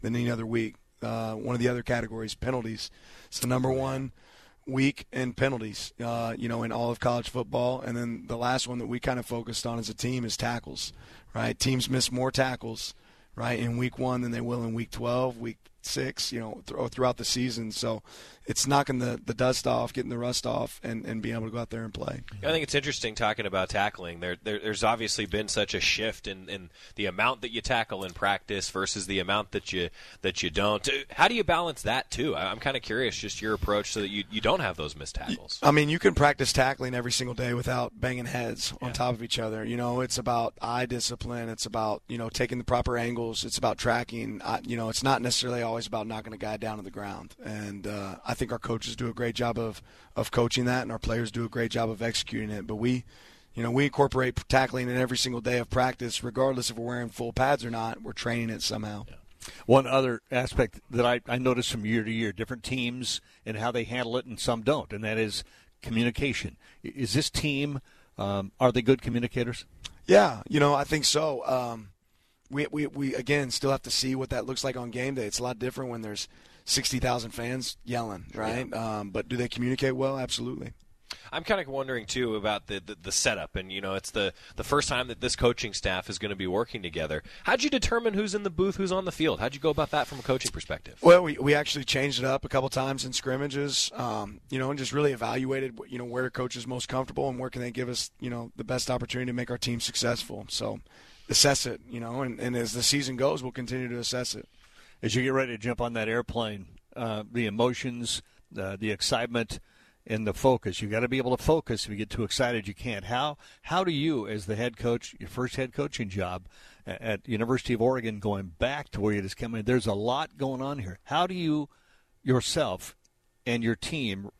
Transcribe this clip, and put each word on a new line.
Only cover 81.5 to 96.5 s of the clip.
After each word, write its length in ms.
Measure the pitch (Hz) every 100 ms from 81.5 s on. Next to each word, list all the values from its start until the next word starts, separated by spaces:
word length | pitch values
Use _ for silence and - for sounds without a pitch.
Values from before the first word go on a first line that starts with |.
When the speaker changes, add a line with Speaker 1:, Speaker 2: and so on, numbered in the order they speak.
| 202 143
Speaker 2:
wondering, 340 | 135 135 127 104
too, 300 | 127 120 107
about 300 | 104 104 -
the, 140 | 101
the, 100 | 85
the 180 | 98 92
setup. 440 | - 135 104 78 98
And, 160 | 92
you 80 | 95
know, 140 | 98
it's 160 | 95 -
the, 220 | 110 98 - - -
the 80 |
first 240 | 107 143 -
time 180 | 127 127
that 120 | 117
this 140 | 123 -
coaching 360 | 123 120 113
staff 380 | 98 101 92 -
is 80 | 98
gonna 180 | 104 98
be 100 | 92
working 360 | 95 117 117
together. 400 | 90 80 78 76 - -
How'd 180 | - 240
you 80 | 285
determine 420 | 269 - 233 233
who's 200 | 196 208
in 80 | 202
the 80 | 202
booth, 260 | 160 190 185
who's 160 | 190
on 120 | 185 190
the 60 |
field? 280 | - 160 90
How'd 140 | 113
you 60 | 139
go 100 | 160
about 200 | 147 151
that 160 | 151 127
from 120 | 139
a 40 |
coaching 280 | 120 131 -
perspective? 480 | - - - - -
Speaker 1:
Well, 200 | 170 175
we, 160 | 175 147
we 160 | 139
actually 300 | 147 147 147
changed 340 | 131 135 139 123
it 60 | 131
up 180 | 135
a 40 | 131
couple 200 | 139 131
times 380 | - 135 135 127
in 80 |
scrimmages, 760 | 123 135 131 143 135 143 127 -
um, 460 | - 123 107 101 101 -
you 80 | 131
know, 100 | 131
and 80 | 143
just 140 | 127
really 200 | 139 147
evaluated, 640 | 123 113 120 131 135 135 113 -
you 80 | 123
know, 60 |
where 200 | 123 123
are 60 | 127
coaches 360 | - 127